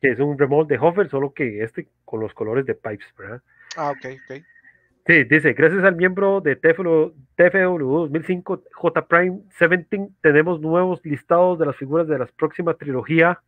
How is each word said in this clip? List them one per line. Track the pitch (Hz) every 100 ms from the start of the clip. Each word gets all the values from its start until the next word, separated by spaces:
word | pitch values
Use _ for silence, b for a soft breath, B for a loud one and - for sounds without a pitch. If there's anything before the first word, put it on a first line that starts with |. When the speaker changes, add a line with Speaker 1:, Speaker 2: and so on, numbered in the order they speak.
Speaker 1:
Que | 135
es | 117
un | 143 143
remold | 139 143 156
de | 131
Hofer, | 151 175 175
solo | 135 139
que | - 135 104
este | 113 - 107 _
con | - 110
los | 110
colores | - 110 120 135
de | 110
Pipes, | 113 107 - _
¿verdad? | 98 120 _ b b -
Speaker 2:
Ah, | 147
ok, | 135 131 135 -
ok. | 131 _ b b b b _
Speaker 1:
Sí, | - 165
dice, | 117 151 147
gracias | 117 156 190
al | 185 170
miembro | 185 185 196 196
de | 156
T | 127 160
F | 165
W, | 180 160 156 160 _
T | - 175
F | 190
W | 185 180
dos | 135 147 160
mil | 151
cinco, | 151 180 180 185 _
J | - 175 165 151
Prime | 170 180 185 -
seventeen, | - 165 180 165 208 202 _
tenemos | 160 147 160 170
nuevos | 156 170 185 175
listados | 160 143 _ 175 180 175
de | 156
las |
figuras | 135 135 156 160
de | 120
la | 120
próxima | _ 156 - 170
trilogía | 151 143 127 117 165 165 175